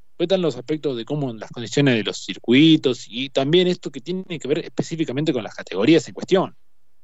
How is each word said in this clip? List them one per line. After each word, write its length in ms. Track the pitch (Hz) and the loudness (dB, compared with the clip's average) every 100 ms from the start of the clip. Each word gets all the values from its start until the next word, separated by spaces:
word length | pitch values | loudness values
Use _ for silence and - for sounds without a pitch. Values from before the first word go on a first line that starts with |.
| - | -14
Después 160 | - 170 | -6 0
están 160 | 190 | 0
los 140 | 165 123 | 0 -2
aspectos 400 | 123 156 147 120 | -4 -4 -4 -4
de 100 | 113 | -4
cómo 280 | 147 135 | -4 -4
las 160 | 110 98 | -6 -12
condiciones 460 | - 110 147 143 113 | -10 -4 2 4 4
de 80 | |
los 200 | 98 - | 0 -6
circuitos 840 | - 95 - 127 160 156 143 117 - | -8 -6 4 6 8 6 4 -2 -6
y 220 | 117 135 | -10 -6
también 380 | - 139 180 180 | -2 2 4 2
esto 240 | 175 170 | 0 -6
que 100 | 139 | -10
tiene 360 | - 185 185 160 | -8 -8 -8 -8
que 80 | - | -4
ver 120 | 156 | -4
específicamente 760 | - - - 160 151 127 156 | -4 -6 -4 -4 -4 -2 -2
con 100 | 127 | -2
las 120 | 98 - | -6 -12
categorías 520 | 95 90 127 160 - | -8 -2 4 4 2
en 60 | |
cuestión. 420 | - - 185 139 - - - - - | -8 0 0 0 -8 -20 -20 -20 -20